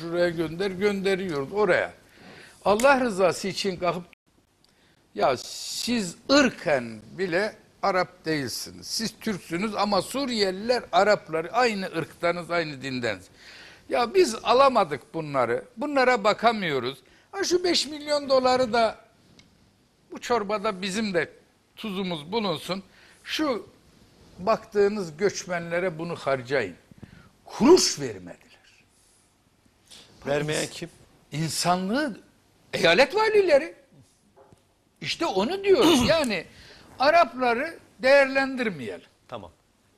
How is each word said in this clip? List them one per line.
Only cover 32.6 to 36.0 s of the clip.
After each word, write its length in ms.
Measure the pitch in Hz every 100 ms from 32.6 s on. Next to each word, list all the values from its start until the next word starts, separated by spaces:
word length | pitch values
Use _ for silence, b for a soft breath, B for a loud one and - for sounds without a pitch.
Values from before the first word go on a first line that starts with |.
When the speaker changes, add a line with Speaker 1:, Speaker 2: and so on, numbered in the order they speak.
| _
Speaker 1:
eyalet 420 | - 165 175 285
valileri. 600 | 403 440 427 370 277 339 349 _ 147 120 _ _ _ _ - _ _ _ _
İşte 260 | 147 - 330
onu 380 | 190 220 392
diyoruz. 360 | 392 339 302 294